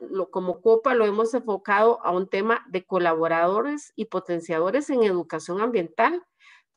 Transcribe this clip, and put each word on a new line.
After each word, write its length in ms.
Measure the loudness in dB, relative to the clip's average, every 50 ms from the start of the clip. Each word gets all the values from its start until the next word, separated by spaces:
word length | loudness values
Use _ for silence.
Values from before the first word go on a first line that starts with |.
| -8 -8
lo, 220 | -6 -4 -4 -4
como 300 | -4 -4 -4 -4 -4 0
copa 340 | 2 4 4 4 4 2 2
lo 100 | 2 2
hemos 280 | 2 2 0 0 0 -2
enfocado 680 | -2 -2 -4 -4 -4 0 0 2 4 6 4 4 2 0
a 80 | -2
un 180 | -2 -2 -2 -2
tema 360 | -2 -2 0 0 0 -2 -2 -4
de 140 | -6 -6 -4
colaboradores 1080 | _ -2 0 2 2 2 2 0 0 2 2 2 2 0 0 -2 -4 -6 -8 -10 -12 _
y 100 | -10 -8
potenciadores 840 | -6 -6 -6 -4 -4 -6 -6 -4 -2 -2 0 0 0 0 -2 -2 0
en 140 | 0 2 2
educación 560 | 2 2 -2 -4 -4 -8 -8 -8 -6 -4 -4
ambiental, 640 | -2 0 0 -2 -2 -2 -2 0 0 0 0 -4 -8 _ _ _ _ -20 -20 -20 _ _ _